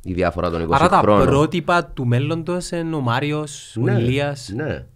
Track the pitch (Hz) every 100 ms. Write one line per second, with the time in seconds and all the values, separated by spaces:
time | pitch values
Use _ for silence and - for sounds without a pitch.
0 | 92 90 87 87 87 82 82 139 175 185
1 | 107 101 147 139 156 175 151 175 170 -
2 | 123 120 147 165 160 180 170 170 165 160
3 | 123 123 147 151 151 - - 110 123 120
4 | 117 135 143 143 - 107 151 71 64